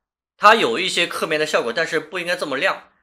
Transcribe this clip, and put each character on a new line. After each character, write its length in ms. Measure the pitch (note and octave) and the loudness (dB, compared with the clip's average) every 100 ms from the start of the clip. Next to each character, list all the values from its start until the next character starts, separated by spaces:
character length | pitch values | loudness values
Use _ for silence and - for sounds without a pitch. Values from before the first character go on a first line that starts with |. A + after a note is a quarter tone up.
| _ _ _ _ | _ _ _ _
它 180 | G3+ A3+ | 4 6
有 240 | C#3+ C#3 | 2 0
一 100 | F#3 | -2
些 160 | F3+ E3+ | -2 -2
刻 220 | - F3+ | -2 -2
面 120 | D3+ | -2
的 60 | D3+ | 0
效 160 | F#3+ | 0
果， 100 | A#2+ | 0
但 140 | A#2 D#3+ | -2 -2
是 140 | D#3+ | -2
不 180 | D3+ F#3 | -4 -8
应 80 | E3+ | -4
该 100 | F3 | -4
这 80 | |
么 140 | E3+ C3+ | -4 -2
亮。 320 | F#3 D3+ - _ | -2 -2 -12 _